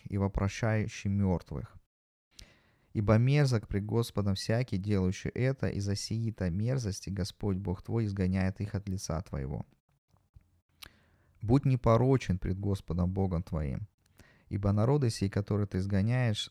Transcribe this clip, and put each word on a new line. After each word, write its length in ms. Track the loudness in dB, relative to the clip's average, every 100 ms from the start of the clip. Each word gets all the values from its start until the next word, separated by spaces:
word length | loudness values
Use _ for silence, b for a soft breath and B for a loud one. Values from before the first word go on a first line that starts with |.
| -6
и 60 | -2
вопрошающий 920 | 0 0 -2 0 0 0 -2 -4 -2
мёртвых. 680 | 2 2 2 -2 -10 -10 -14 _ _ _ _ _ B B B B B B
«Ибо 240 | -2 4 4
мерзок 500 | 6 4 4 2 0
пред 180 | -4 0
Господом 480 | 0 0 -2 0
всякий, 420 | 0 0 -2 0 -2
делающий 520 | 0 2 2 0 -4
это, 380 | -2 -2 0 -2
и 120 | -2
за 140 | -2
сии-то 560 | -4 -4 -4 -4 -2 -2
мерзости 580 | -2 -2 -2 -4 -6 -6
Господь 460 | -6 -6 -4 -4 -2
Бог 260 | -2 -6
твой 240 | -4 -2 -2
изгоняет 540 | 0 0 2 0 -2
их 140 | -4
от 140 | -6 -6
лица 320 | -8 -4 -6
твоего. 420 | -4 -6 -6 -6 -10 _ _ _ _ _ _ -20 _ _ _ _ B B B B B B
Будь 220 | 2 4
непорочен 760 | 4 2 4 6 6 4 2 -2
пред 200 | -2 -2
Господом 520 | -2 -2 -2 0 0
Богом 300 | 2 0 -2
твоим, 460 | -4 -4 -4 -6 -8 _ _ B B B B
ибо 220 | -2 0
народы 380 | 2 4 4 2
сии, 180 | 0 -2
которые 380 | 0 0 0 0
ты 120 | -2
изгоняешь, 720 | 0 2 2 2 0 -2 -6